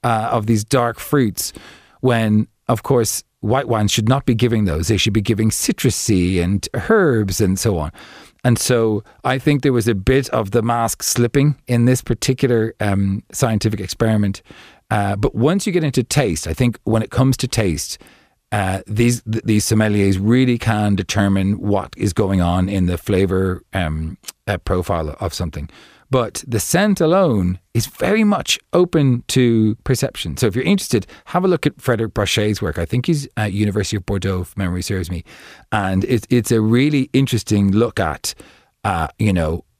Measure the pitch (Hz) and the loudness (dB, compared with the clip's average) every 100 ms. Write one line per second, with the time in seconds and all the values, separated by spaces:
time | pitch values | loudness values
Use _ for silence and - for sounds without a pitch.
0 | 123 113 110 120 107 110 104 135 120 113 | 0 0 0 -2 2 0 2 0 0 -4
1 | - 147 117 - - - - - _ _ | -2 2 2 -2 -10 -12 -20 -20 _ _
2 | 131 117 110 107 107 _ - 113 - 127 | 0 2 2 2 0 _ -4 -4 2 2
3 | 110 - - _ 107 127 123 113 104 - | 2 -4 -12 _ -2 -2 0 0 0 0
4 | 110 135 - 113 120 113 101 78 85 104 | 2 0 2 0 2 2 0 0 0 0
5 | - 104 101 104 113 - - 208 131 - | 2 0 0 0 0 0 -4 0 -2 -2
6 | - 98 87 92 85 98 - - - 220 | 0 2 2 0 0 -2 -4 -8 0 2
7 | 175 117 101 92 101 95 117 90 73 - | 4 2 0 0 0 0 0 -2 -4 -10
8 | - - - _ 123 113 - 123 113 107 | -20 -20 -20 _ 0 0 2 2 2 0
9 | - _ - 131 151 147 143 123 107 104 | -6 _ -4 -2 0 2 2 2 2 0
10 | 95 131 131 120 101 120 110 117 113 - | 2 0 0 -4 0 0 0 0 -2 -4
11 | - - 120 139 147 143 - 120 120 127 | -4 0 2 2 2 0 -2 2 2 2
12 | - - - 131 131 117 113 - 104 98 | 0 -4 -2 0 2 2 0 -2 -2 0
13 | 98 101 - - 123 107 110 104 95 - | 0 -2 -8 -2 0 0 -2 -4 -8 -2
14 | 113 110 101 98 _ - - - _ 107 | 0 2 0 -2 _ -20 -20 -20 _ -2
15 | 101 101 104 - 127 196 214 175 156 131 | -2 -2 -2 0 0 2 0 -2 0 -2
16 | 117 - 123 80 - 82 123 110 - 110 | 0 0 0 -2 -4 0 0 -2 -2 -2
17 | 110 - 131 131 123 - 104 78 - - | 0 0 2 2 -2 0 0 -2 -6 -12
18 | - _ _ _ _ 104 95 95 - 107 | -18 _ _ _ _ -4 -2 -4 -6 0
19 | 117 120 - 110 - 107 - 110 110 104 | 0 0 -4 -6 0 0 2 2 2 2
20 | 98 95 101 123 127 120 - 107 104 98 | 2 2 2 2 2 0 -2 0 0 0
21 | 95 - 101 98 95 104 104 101 - - | -2 0 0 0 0 -2 0 -2 -2 -4
22 | 104 90 101 98 87 87 92 101 90 87 | -4 0 0 2 2 0 0 0 0 -2
23 | - 95 98 92 95 90 _ 98 82 78 | -2 0 2 0 -2 -4 _ -4 -4 -4
24 | 80 - - - - 98 - 92 87 90 | -8 -10 -18 -14 -6 -6 -2 -4 -2 -4
25 | 78 73 95 - 87 76 73 - - _ | -4 -6 -8 -6 -8 -8 -12 -16 -20 _
26 | _ 131 113 - - 113 - 165 208 196 | _ -2 -2 -6 -6 -4 0 0 2 2
27 | 160 180 185 110 90 92 _ 117 - - | 2 4 2 2 0 -4 _ -4 -4 -4
28 | 180 214 208 196 - - _ 170 180 165 | 0 2 2 0 -2 -6 _ 0 2 2
29 | 139 120 - - 123 113 110 107 - 127 | 2 0 0 2 4 4 2 0 -2 -2
30 | 135 - - 67 120 98 147 196 - 113 | -2 -6 -10 -2 0 0 0 0 2 -2
31 | - - - 180 185 175 151 - - 117 | -2 -16 -4 0 2 2 0 -4 -2 -2
32 | 113 113 101 - 104 104 90 78 82 123 | -2 -2 -2 0 0 0 -4 -4 -4 -2
33 | 127 156 139 - 107 98 104 101 98 107 | 0 -2 -2 -6 -4 0 0 0 -2 -4
34 | 90 101 95 92 90 - 95 87 90 98 | -4 -4 -2 -4 -6 -6 -4 -4 -4 -6
35 | 82 87 - - - - _ 107 95 95 | -4 -8 -10 -20 -20 -20 _ -4 0 -2
36 | - 107 - 123 110 113 110 117 143 147 | 0 -2 0 -2 2 2 4 2 2 0
37 | 131 131 135 113 - 104 98 98 113 - | 0 0 0 -2 0 2 2 2 0 0
38 | 85 73 - - - - _ _ 101 90 | -4 -4 -10 -12 -20 -20 _ _ -4 -2
39 | 80 - 107 90 78 82 - _ | -4 -2 0 2 0 -4 -8 _